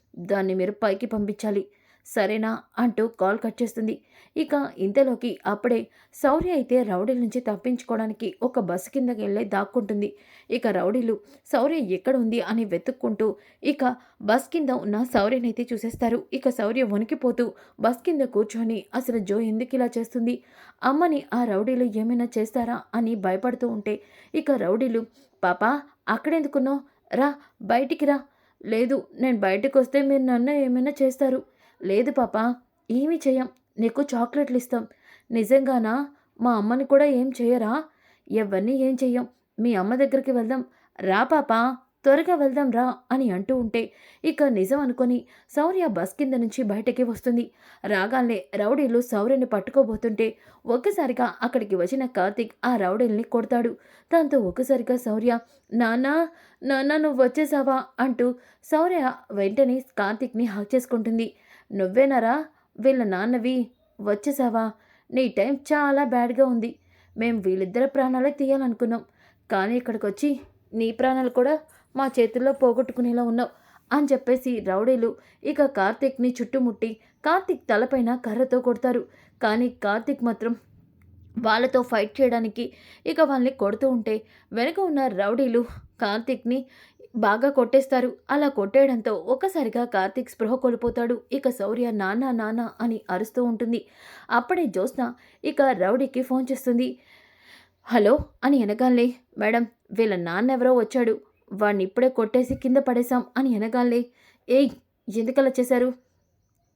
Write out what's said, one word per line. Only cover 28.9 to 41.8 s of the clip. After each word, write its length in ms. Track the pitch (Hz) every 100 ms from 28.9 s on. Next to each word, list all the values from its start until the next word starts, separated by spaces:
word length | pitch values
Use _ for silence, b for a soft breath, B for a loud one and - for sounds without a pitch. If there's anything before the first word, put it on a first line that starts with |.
| 269 - -
నేను 180 | 254 233
బయటకు 400 | 196 190 269 269
వస్తే 220 | 254 277
మీరు 200 | 277 277
నన్ను 300 | 254 247 247 294
ఏమైనా 300 | 269 247 262 285
చేస్తారు." 400 | 269 262 277 262 - b b b
"లేదు 300 | 185 196 240
పాపా, 340 | 277 226 214 226 247 _ _ -
ఏమీ 260 | 240 294 330
చెయ్యం, 320 | 277 262 254 - _ -
నీకు 240 | 233 226
చాక్లెట్లు 540 | 285 240 240 285 277 247
ఇస్తాం." 280 | 247 240 214 b b b b
"నిజంగానా? 640 | 226 214 269 269 254 220 240 285 b b -
మా 120 | 240 226
అమ్మని 280 | 202 254
కూడా 220 | 269 277 294 254
ఏం 100 | 262
చెయ్యరా?" 440 | 247 233 247 214 262 311 b b b -
"ఎవరిని 440 | 214 208 190 208 269
ఏం 140 | 262
చెయ్యం, 320 | 262 262 240 240 - _ -
మీ 120 | 233
అమ్మ 200 | 214 190
దగ్గరికి 380 | 254 277 277 269
వెళ్దాం, 300 | 247 220 262 247 b b -
రా 220 | 185 190
పాపా, 360 | 269 311 285 226 247 247